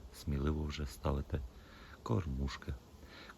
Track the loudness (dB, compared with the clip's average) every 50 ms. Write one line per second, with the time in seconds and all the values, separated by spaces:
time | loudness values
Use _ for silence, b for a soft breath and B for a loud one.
0 | 0 -6 -12 -4 0 2 2 4 6 4 4 4 2 2 0 0 -2 -2 -2 0
1 | 2 4 4 4 2 2 0 0 B B B B B B B B B B B B
2 | 2 4 4 4 4 2 2 2 2 0 0 -2 -4 -4 -4 -4 -8 -14 -18 B
3 | B B B B B B B